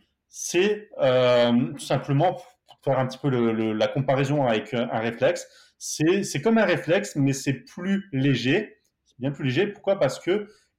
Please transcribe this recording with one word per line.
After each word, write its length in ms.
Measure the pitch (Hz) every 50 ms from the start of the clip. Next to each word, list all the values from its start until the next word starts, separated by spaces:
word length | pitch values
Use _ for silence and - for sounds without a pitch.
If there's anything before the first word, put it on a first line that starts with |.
| _ _ _ _ _ _
c'est, 600 | _ - - - - 175 190 214 208 208 - - - -
euh, 500 | 147 131 127 127 127 123 123 120 120 120 120 120 135 - -
tout 60 | -
simplement, 560 | - - 156 131 - - 139 139 165 180 180
pour 440 | 180 - - _ _ _ _ - _
faire 160 | - 143 131 127
un 80 | 131
petit 120 | 123 - -
peu 120 | - 143
le, 220 | 127 120 117 113
le, 220 | 110 110 113 110 110
la 160 | 107 107 104
comparaison 580 | - 143 135 - 135 131 143 131 147 151 135 120
avec, 260 | 110 107 - - 131
euh, 140 | 120 120 117
un 100 | - 113
réflexe, 460 | 110 117 113 - - - 175 - - - _ - - _ _ _
c'est, 460 | - - - - 151 165 190 202 170
c'est 180 | - - 147
comme 160 | - 226 226 226
un 80 | 208
réflexe, 520 | 180 170 139 - 151 170 202 202 - - 151
mais 160 | 135 139 135
c'est 200 | 135 - 143 123
plus 540 | - - - - - 180 196 196 196 - - -
léger, 640 | 131 135 143 131 113 113 127 151 208 - - - _ _ _ _ _ _
c'est 160 | _ _ _
bien 120 | 120 143
plus 120 | 143 - 156
léger. 240 | 131 123 151 202 202
Pourquoi ? 320 | 202 - - 190 196 196
Parce 180 | 147 - - -
que 300 | - 165 185 208 208 - - _ _ _ _